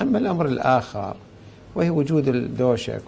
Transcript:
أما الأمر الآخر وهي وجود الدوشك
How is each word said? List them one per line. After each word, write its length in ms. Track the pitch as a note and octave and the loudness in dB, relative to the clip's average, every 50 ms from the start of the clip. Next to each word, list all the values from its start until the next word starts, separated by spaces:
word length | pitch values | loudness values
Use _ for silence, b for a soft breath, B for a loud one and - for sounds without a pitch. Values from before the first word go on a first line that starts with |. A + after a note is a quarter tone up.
أما 180 | - C#4 B3 G#3 | -2 0 0 0
الأمر 280 | - G3 F#3 E3 E3 | 0 0 0 0 0
الآخر 720 | C#3+ B2+ - - C3+ B2+ B2 - - - G#2 G2 G2 - - - - b b b b b b b b - | 0 0 0 2 2 2 2 2 -2 -6 -8 -8 -8 -8 -12 -14 -20 b b b b b b b b -2
وهي 160 | - F3 E3+ | 0 0 2
وجود 380 | E3 D#3 C#3+ C#3+ D#3+ D#3 C#3 C3+ | 2 2 0 2 2 2 2 2
الدوشك 720 | B2 B2 A#2+ B2 B2 A#2 B2+ B2+ A#2+ A2+ - - A2 G#2+ - | 0 0 -2 -4 -2 0 2 2 2 0 -2 -6 -8 -8 -10